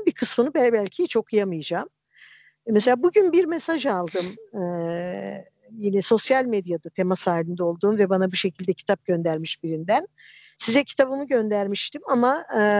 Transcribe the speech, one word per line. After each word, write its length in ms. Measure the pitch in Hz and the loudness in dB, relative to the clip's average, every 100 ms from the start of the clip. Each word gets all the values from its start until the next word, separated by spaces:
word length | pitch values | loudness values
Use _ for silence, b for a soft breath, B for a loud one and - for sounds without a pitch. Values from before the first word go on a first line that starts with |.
| 392 | -2
bir 60 | |
kısmını 420 | - 226 - 262 | -2 -4 0 0
be-, 180 | 302 247 | 2 2
belki 300 | 220 196 - | 2 -2 -4
hiç 140 | 349 226 | -2 -2
okuyamayacağım. 720 | - 214 196 165 143 175 302 _ _ b b b b b - | 0 -2 0 -4 -4 -6 -6 _ _ b b b b b 0
E, 60 | |
mesela 300 | 214 247 247 | 2 4 4
bugün 300 | 349 427 370 | 4 4 4
bir 120 | 339 | 4
mesaj 420 | 330 339 - 320 262 | 2 -2 -2 -2 0
aldım, 400 | 185 175 190 180 220 - | -2 -2 -4 -6 -10 -14
e, 60 | 220 175 175 170 170 180 196 196 196 190 _ 208 220 | -8 -6 -4 -4 -6 -8 -8 -10 -12 -16 _ _ -6
yine 240 | 202 196 | -2 0
sosyal 420 | - 226 - 262 | 2 2 2 0
medyada 440 | 254 208 175 170 165 | 0 -4 -2 -6 -6
temas 360 | - 185 185 185 | -4 0 0 0
halinde 360 | 170 165 175 | -2 -2 -2
olduğum 340 | 170 170 202 214 | -2 0 0 2
ve 100 | 190 | 2
bana 240 | 190 190 | 2 0
bu 40 | 185 | 0
şekilde 360 | 190 - 185 | -4 -4 -4
kitap 320 | 175 - 196 | -4 -2 -2
göndermiş 580 | - 170 165 160 160 - | 0 -2 0 -2 -6 -8
birinden. 460 | 165 156 170 247 370 _ b b b b | -6 -6 0 -2 -2 _ b b b b
"Size 260 | - 254 | 2 2
kitabımı 420 | 269 - 262 277 277 | 0 0 0 0 0
göndermiştim 760 | 247 214 208 202 202 - 294 - | 0 2 0 0 -4 -6 -10 -2
ama, 360 | 254 247 302 - 226 | 2 2 0 -2 2
e, 40 | 208 | 4